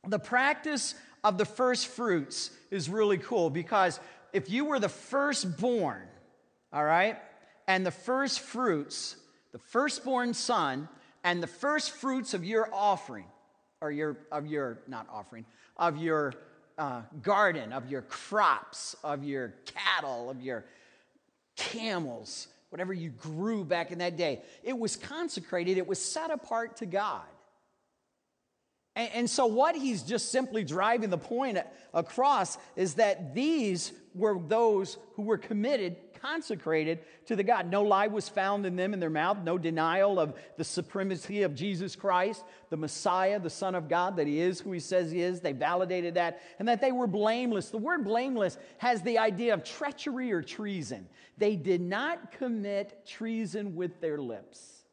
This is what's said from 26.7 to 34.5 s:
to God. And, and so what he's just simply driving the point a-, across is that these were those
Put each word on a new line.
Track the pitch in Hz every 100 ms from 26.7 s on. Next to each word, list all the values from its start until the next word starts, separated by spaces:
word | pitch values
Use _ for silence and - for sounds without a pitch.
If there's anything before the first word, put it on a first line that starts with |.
| -
to | 202
God. | 190 208 165 156 - _ _ _ _ _ _ _ _ _ _ _ _ _ _ _ -
And, | 233
and | 226 240
so | - 247
what | 220 302 330
he's | 269 208
just | 123 226 -
simply | 254 262 220
driving | 160 160 208 240 214
the | 175
point | - 240 262 196
a-, | - - -
across | 165 170 - 269 262 190 - - -
is | 185
that | 147 214 196 160
these | 143 285 320 220 180 - - -
were | 180 214 190
those | 160